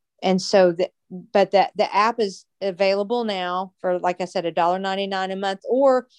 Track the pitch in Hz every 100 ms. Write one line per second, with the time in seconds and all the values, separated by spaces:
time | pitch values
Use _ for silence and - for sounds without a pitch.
0 | _ _ 190 185 - 202 185 170 175 _
1 | _ 180 - 202 190 196 175 180 208 196
2 | 214 240 202 185 _ - 196 175 196 196
3 | 202 240 226 190 180 180 190 _ 185 180
4 | 180 175 180 190 170 165 170 185 190 190
5 | 196 190 190 190 196 196 - 247 277 254
6 | 247